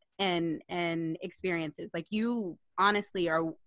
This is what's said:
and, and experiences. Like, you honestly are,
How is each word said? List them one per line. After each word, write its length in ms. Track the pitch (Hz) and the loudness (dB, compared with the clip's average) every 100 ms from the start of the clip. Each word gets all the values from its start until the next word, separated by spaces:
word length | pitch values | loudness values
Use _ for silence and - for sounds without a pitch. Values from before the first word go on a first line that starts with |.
| _ - | _ -2
and, 440 | 196 175 170 156 - | 2 2 2 -2 -4
and 480 | 175 170 165 165 160 | -2 0 0 -2 -4
experiences. 680 | 190 - 185 170 156 - 170 | -6 -6 -4 -2 -4 -8 -8
Like, 140 | 170 165 | -8 -4
you 480 | 214 233 240 190 156 _ - | 0 0 0 -4 -8 _ 2
honestly 520 | 196 208 202 190 170 | 4 4 0 0 2
are, 240 | 160 165 - | 2 0 -4